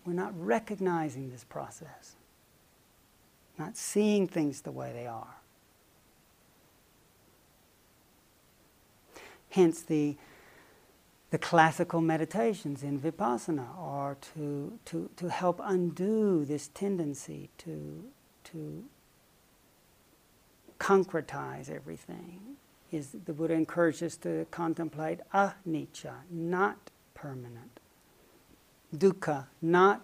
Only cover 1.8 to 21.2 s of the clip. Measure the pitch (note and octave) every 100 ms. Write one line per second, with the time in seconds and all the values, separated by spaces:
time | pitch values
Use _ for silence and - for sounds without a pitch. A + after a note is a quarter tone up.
1.8 | D3+ - - - _ _ _ _ _ _
2.8 | _ _ _ _ _ _ _ - D#3+ A3+
3.8 | - G#3 G#3 G#3 F3+ F3 D3 C3 D#3+ C3
4.8 | C3 A#2+ A#2+ A2+ A2+ - - _ _ _
5.8 | _ _ _ _ _ _ _ _ _ _
6.8 | _ _ _ _ _ _ _ _ _ _
7.8 | _ _ _ _ _ _ _ _ _ _
8.8 | _ _ - - - - _ - F3 E3
9.8 | - D#3 D3 C#3+ - - - - - -
10.8 | - _ _ _ _ D#3+ - E3+ D#3+ -
11.8 | E3+ E3+ E3 D#3+ D#3 G3 A#3 F#3 D3+ C#3
12.8 | C#3 C#3 D3 E3 A3 B3 - D3+ B2 F#3
13.8 | D#3+ C#3+ C#3 C#3 - D#3 D3 C#3+ D3 A#3
14.8 | - E3 E3+ - F3+ - F3+ F3 G#3 F#3
15.8 | F3 D3 F#3+ A3 G#3+ F3 C#3+ D3 - -
16.8 | G3 F#3+ D3+ C#3 - D3 C#3+ - F3 D3+
17.8 | D3 D#3 A3 C#4+ _ _ - E3 D3+ D#3
18.8 | B3+ - _ _ _ _ _ _ _ _
19.8 | _ _ _ _ _ _ _ _ - -
20.8 | - G3 F3+ E3